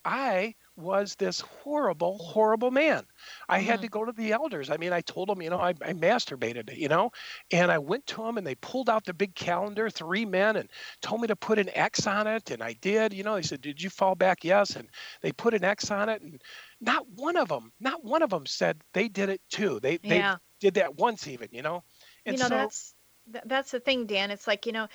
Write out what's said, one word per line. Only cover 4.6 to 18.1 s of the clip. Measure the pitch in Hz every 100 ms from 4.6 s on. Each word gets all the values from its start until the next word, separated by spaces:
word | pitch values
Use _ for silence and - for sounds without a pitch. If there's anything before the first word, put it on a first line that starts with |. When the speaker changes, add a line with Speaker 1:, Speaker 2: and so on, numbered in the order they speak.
| 135
Speaker 1:
I | 156
mean, | 170
I | 175
told | - - 190
them, | 190
you | 165
know, | 180
I, | 175
I | 170 -
masturbated, | 170 170 240 - - 113 120 107 -
you | 143
know, | 165 233 - - - -
and | 175 175
I | 165
went | 143 247 -
to | - 226
'em | 233
and | 160
they | 127
pulled | - 254 233
out | 220
the | 185
big | 170 202 -
calendar, | - 175 208 208 220
three | - 165 196
men, | 220 185 208 202
and | - - - -
told | - 226
me | 233
to | 202
put | - 214
an | 185
X | - 185 - 214
on | 202 214
it. | 220 -
And | 117
I | 117
did, | 113 185 214 220
you | 190
know, | 208 208
they |
said, | 156 143
"Did | 147 143
you | 185
fall | - 190 185
back?" | 185 175
"Yes." | 160 202 196
And | - 113 - - -
they | 165
put | - 233
an | 214
X | 185 214 -
on | 202 214
it. | 214
And | 202 135 - - - _
not | 226 302 -
one | 196 294 349
of | 214
'em, | 131 113 -
not | 254 330
one | 226